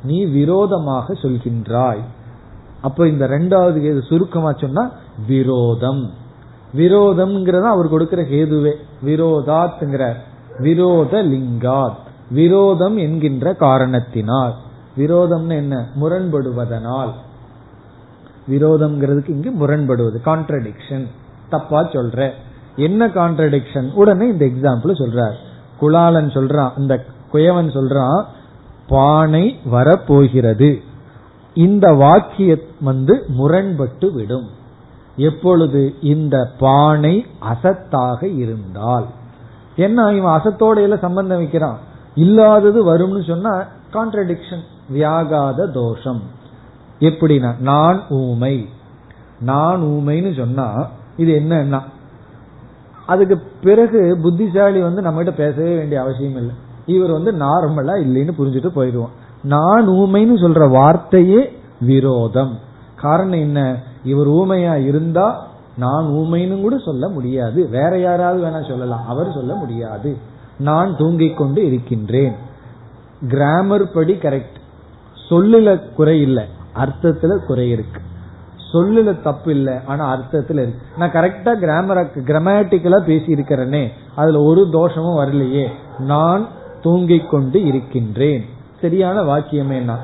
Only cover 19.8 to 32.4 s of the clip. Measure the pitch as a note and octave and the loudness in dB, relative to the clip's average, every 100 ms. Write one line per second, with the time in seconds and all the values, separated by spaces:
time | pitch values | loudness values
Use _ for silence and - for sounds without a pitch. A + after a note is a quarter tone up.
19.8 | C#3 B2 A#2 A2+ D#3 D#3+ D3+ C#3+ A2 G2+ | 0 0 -2 -2 -4 -4 -4 -6 -8 -14
20.8 | - C3+ A#2+ - - - - D3+ - D3+ | -12 -10 -10 -14 -20 -20 -8 -8 -2 -2
21.8 | D#3+ C3+ A#2+ A#2+ C#3 - - - - - | -2 -4 -4 -4 -4 -6 -20 -20 -16 -4
22.8 | D#3 G#3 A3+ F#3 E3+ D#3 D#3 C#3+ - C#3 | 0 2 0 0 0 0 0 0 -4 -6
23.8 | B2+ G3+ G3+ F#3 A#3+ F#3 C#3 B2 C#3 A#2+ | -4 4 4 4 0 2 0 0 -2 0
24.8 | D3 F#3+ B2 A#2+ A2+ - - - - - | -2 -2 -2 -2 -2 -4 -16 -20 -20 -2
25.8 | D3+ E3 E3+ E3 D3 C3+ C3 D3 C3 C3+ | 2 4 4 4 0 -2 0 0 -2 -2
26.8 | C#3 C3 - - - D3+ E3 F3 D#3+ C3+ | -2 -2 -4 -20 -4 2 4 2 0 -2
27.8 | C3+ C#3 B2+ F3 - - - - - - | 0 0 0 0 -2 -16 -20 -20 -20 -20
28.8 | - C3+ C#3 D3+ D#3 D#3 G#3 C4+ - A#2+ | 0 2 4 4 4 2 0 -2 -2 2
29.8 | C3+ F#3+ - C#3+ C3+ B2+ A#2 G#2+ D3 C#3+ | 4 4 4 4 6 4 2 4 4 2
30.8 | - - - - - - - - F3 G3+ | -8 -20 -20 -20 -20 -20 -8 2 4 6
31.8 | F#3+ C#3+ C#3+ F#3+ - - | 6 6 6 6 2 0